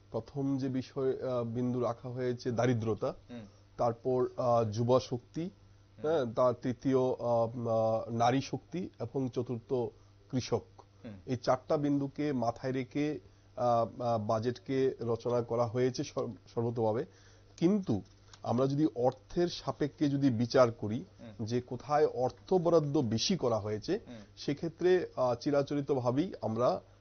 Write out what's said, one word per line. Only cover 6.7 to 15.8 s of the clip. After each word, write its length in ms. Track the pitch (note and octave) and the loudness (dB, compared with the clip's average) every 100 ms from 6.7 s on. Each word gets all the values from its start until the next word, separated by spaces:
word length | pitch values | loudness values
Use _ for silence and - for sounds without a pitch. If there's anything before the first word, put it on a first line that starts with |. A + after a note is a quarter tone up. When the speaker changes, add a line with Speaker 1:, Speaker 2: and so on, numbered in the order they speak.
| A#2+ C#3 C3 | -2 2 2
Speaker 1:
আহ, 140 | B2+ | 2
উম, 560 | - A#2+ A#2 A#2 B2 A#2 | 0 0 2 0 -2 -2
আহ, 420 | A2+ A2 A2 A2 | 2 2 0 -2
নারী 300 | A#2 A#2+ C3+ | 0 2 2
শক্তি 480 | C3+ C3+ - E3+ F#3+ - | -2 -8 -8 -8 -8 -10
এবং 280 | A#2 C#3 B2+ | -6 -4 -4
চতুর্থ 440 | C3 A#2+ A#2+ - B2+ A#2 - - - - | -4 -4 -6 -4 -2 -2 -8 -20 -20 -6
কৃষক। 320 | B2+ - A2+ - - - - | -6 -2 -4 -4 -20 -20 -20
Speaker 2:
হুম। 80 | A#2+ G2 - | -18 -14 -6
Speaker 1:
এই 100 | B2 | -4
চারটা 400 | - B2+ - D#3 | 0 -2 0 0
বিন্দুকে 560 | C#3+ C#3+ C#3 - D3 | 2 0 -2 -4 -2
মাথায় 400 | C3 A#2 - C3+ | 0 -2 -2 -4
রেখে, 460 | C3 B2 D3 D3 D3+ - - - - | -4 -4 -2 -2 -4 -12 -20 -14 -2
আহ, 460 | B2 A#2 A2+ - | 2 2 2 -2
আহ, 160 | A#2+ A#2 | -2 0
বাজেটকে 760 | G#2+ A2 A#2+ B2 - C3+ C3 - | 0 0 0 -4 -2 0 0 0
রচনা 420 | A#2 A2+ A#2+ A#2+ | -2 -2 0 -2
করা 240 | A#2 A#2 A#2 | 0 0 0
হয়েছে 380 | B2 | 2